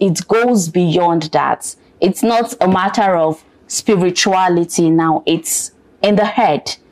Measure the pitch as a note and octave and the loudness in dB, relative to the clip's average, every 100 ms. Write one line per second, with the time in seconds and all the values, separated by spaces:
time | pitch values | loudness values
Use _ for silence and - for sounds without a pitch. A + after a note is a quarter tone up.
0 | G3 D#3 - A3 A#3+ A#3 E3 F3+ F3 D#3 | -2 -2 0 0 2 0 0 0 0 2
1 | F3 E3 D#3 D3 C3+ - - - _ - | 2 0 -2 -2 -2 -4 -8 -16 _ -2
2 | F#3 G3 A3 A#3 A#3 - F#3 F#3 F#3+ G3+ | -2 0 0 0 -2 -2 0 0 0 0
3 | G3+ F3 D#3+ D#3 _ _ - - - G3+ | 0 2 0 -4 _ _ -12 -6 0 2
4 | F3+ F3+ G#3 F#3 F#3 E3+ E3+ - E3 D#3+ | 0 0 0 2 2 0 -2 0 2 2
5 | E3 D#3+ - E3 - - - _ _ _ | 2 0 0 -2 -2 -8 -8 _ _ _
6 | G3 G#3 - - G3+ D3 - - _ | 0 2 0 0 0 0 -4 -14 _